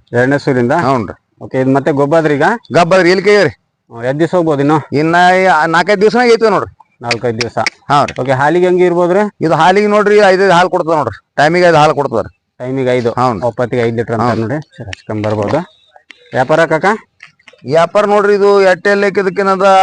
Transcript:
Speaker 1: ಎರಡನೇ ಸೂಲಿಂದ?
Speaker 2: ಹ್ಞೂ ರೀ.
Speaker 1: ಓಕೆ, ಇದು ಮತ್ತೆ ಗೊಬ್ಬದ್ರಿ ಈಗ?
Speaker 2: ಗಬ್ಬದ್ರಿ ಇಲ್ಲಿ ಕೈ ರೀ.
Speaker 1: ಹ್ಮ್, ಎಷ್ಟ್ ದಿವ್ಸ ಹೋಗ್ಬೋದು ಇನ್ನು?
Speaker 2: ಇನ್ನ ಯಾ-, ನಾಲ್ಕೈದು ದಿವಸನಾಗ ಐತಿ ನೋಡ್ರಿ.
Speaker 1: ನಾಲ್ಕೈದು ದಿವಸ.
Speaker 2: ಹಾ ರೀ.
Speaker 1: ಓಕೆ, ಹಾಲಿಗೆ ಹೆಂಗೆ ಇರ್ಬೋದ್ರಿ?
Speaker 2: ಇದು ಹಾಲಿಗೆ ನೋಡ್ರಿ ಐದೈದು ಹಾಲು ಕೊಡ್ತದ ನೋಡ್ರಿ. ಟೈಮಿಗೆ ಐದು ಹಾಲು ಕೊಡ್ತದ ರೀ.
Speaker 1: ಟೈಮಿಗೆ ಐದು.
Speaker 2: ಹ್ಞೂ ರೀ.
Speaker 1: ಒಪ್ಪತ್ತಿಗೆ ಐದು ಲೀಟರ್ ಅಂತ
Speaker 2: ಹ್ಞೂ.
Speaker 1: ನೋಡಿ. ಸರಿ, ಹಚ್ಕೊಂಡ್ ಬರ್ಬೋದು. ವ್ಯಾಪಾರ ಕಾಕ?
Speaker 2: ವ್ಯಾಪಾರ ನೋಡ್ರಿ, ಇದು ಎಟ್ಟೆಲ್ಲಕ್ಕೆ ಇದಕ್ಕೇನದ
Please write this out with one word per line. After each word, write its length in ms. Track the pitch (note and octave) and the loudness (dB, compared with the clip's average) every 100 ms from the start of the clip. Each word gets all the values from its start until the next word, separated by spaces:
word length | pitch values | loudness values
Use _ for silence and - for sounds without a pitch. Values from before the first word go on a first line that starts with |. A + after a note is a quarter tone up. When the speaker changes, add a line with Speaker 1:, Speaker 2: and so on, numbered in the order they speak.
| - A#2+ | -6 -2
Speaker 1:
ಎರಡನೇ 220 | B2+ C#3+ - | 0 0 -2
ಸೂಲಿಂದ? 280 | B2+ A#2+ D#3+ C3+ | -2 0 0 0
Speaker 2:
ಹ್ಞೂ 220 | C3 F#2 | -2 -4
ರೀ. 40 | - _ - A#2+ | -12 _ -20 -8
Speaker 1:
ಓಕೆ, 120 | C3+ | -4
ಇದು 80 | C3 C#3 | 0 0
ಮತ್ತೆ 140 | C#3+ C#3 | 0 -2
ಗೊಬ್ಬದ್ರಿ 340 | C#3+ E3 D#3 C#3+ | 0 0 0 0
ಈಗ? 80 | E3 A#3 - B2 | 0 -2 -2 0
Speaker 2:
ಗಬ್ಬದ್ರಿ 320 | E3+ F#3 F3 | 2 2 2
ಇಲ್ಲಿ 120 | F#3+ F#3+ | 2 2
ಕೈ 80 | G#3 D#3+ | 2 2
ರೀ. 60 | - _ _ _ | -4 _ _ _
Speaker 1:
ಹ್ಮ್, 120 | A#2 A#2+ | -8 -6
ಎಷ್ಟ್ 100 | C#3+ | -2
ದಿವ್ಸ 120 | D#3+ F3+ | -2 0
ಹೋಗ್ಬೋದು 220 | D#3+ C#3 C#3+ | 0 0 0
ಇನ್ನು? 120 | D#3 - C#3 | -2 -2 -2
Speaker 2:
ಇನ್ನ 140 | D#3+ F3 F3+ F#3 F#3 | 0 2 2 4 2
ಯಾ-, 120 | D#3+ D#3+ E3 | 2 0 0
ನಾಲ್ಕೈದು 260 | F3 G#3 | 0 2
ದಿವಸನಾಗ 320 | G#3+ A#3+ B3 A3+ | 2 2 2 2
ಐತಿ 160 | A3+ F3 | 2 -2
ನೋಡ್ರಿ. 160 | A2 _ _ - B2 | -4 _ _ -14 -8
Speaker 1:
ನಾಲ್ಕೈದು 300 | A#2 B2+ A2+ | -6 -4 -6
ದಿವಸ. 140 | A#2 - G#2+ _ - | -6 -6 -6 _ -2
Speaker 2:
ಹಾ 60 | C#3+ B2 | 0 0
ರೀ. 60 | - | -4
Speaker 1:
ಓಕೆ, 120 | C3 C3 | -4 -2
ಹಾಲಿಗೆ 260 | C#3+ E3+ F3+ | 0 0 2
ಹೆಂಗೆ 160 | F3+ F3+ | 2 0
ಇರ್ಬೋದ್ರಿ? 340 | E3+ F3 F#3 G#3 - D#3+ | 0 0 0 -2 -4 -2
Speaker 2:
ಇದು 60 | D#3 | 0
ಹಾಲಿಗೆ 280 | E3+ F#3+ G#3 G#3 | 2 2 2 0
ನೋಡ್ರಿ 220 | G3+ G#3 G3+ | 2 4 4
ಐದೈದು 200 | F#3 G3 E3+ | 4 2 2
ಹಾಲು 120 | F3+ F3+ | 2 -2
ಕೊಡ್ತದ 200 | D#3+ D#3+ | -2 -2
ನೋಡ್ರಿ. 160 | A#2+ - _ - | -4 -8 _ -2
ಟೈಮಿಗೆ 260 | D3 F3 F3 | 0 2 4
ಐದು 80 | D#3+ | 4
ಹಾಲು 140 | D3+ C#3 | 2 0
ಕೊಡ್ತದ 220 | C#3 A2 - | -2 -4 -6
ರೀ. 40 | _ _ - | _ _ -14
Speaker 1:
ಟೈಮಿಗೆ 300 | B2+ C3+ B2+ B2+ | -8 -4 -2 0
ಐದು. 120 | A#2 A2 | -2 -2
Speaker 2:
ಹ್ಞೂ 140 | B2+ A#2 | -2 -2
ರೀ. 60 | A#2+ | -6
Speaker 1:
ಒಪ್ಪತ್ತಿಗೆ 340 | A2+ A#2+ B2+ A#2 | -4 -4 -2 -4
ಐದು 100 | A#2 | -4
ಲೀಟರ್ 160 | A2+ A2+ | -6 -2
ಅಂತ 120 | A#2+ | -2
Speaker 2:
ಹ್ಞೂ. 160 | A2+ A2+ | -2 -4
Speaker 1:
ನೋಡಿ. 120 | D3+ - - | -6 -10 -16
ಸರಿ, 100 | A2 | -16
ಹಚ್ಕೊಂಡ್ 300 | - - G#2+ G#2+ | -14 -10 -6 -4
ಬರ್ಬೋದು. 320 | G#2+ G2+ C#3+ F3+ _ _ _ _ - - | -4 -4 -4 -6 _ _ _ _ -20 -10
ವ್ಯಾಪಾರ 320 | B2 C3 D#3 E3 | -4 -2 0 0
ಕಾಕ? 120 | D#3 F#3 G#3+ _ _ - _ - _ A#2+ | 0 -2 -4 _ _ -20 _ -20 _ -4
Speaker 2:
ವ್ಯಾಪಾರ 360 | D#3 E3+ G3+ G#3 | 0 0 0 0
ನೋಡ್ರಿ, 200 | G#3 G3+ G3+ | 2 2 2
ಇದು 100 | G3+ G3+ F#3+ | 4 4 2
ಎಟ್ಟೆಲ್ಲಕ್ಕೆ 500 | F3+ G3+ G3+ G3+ F#3+ | 2 0 0 0 -2
ಇದಕ್ಕೇನದ 460 | G3 F3+ G3 F#3+ G3 F#3+ | -4 -2 -2 0 2 4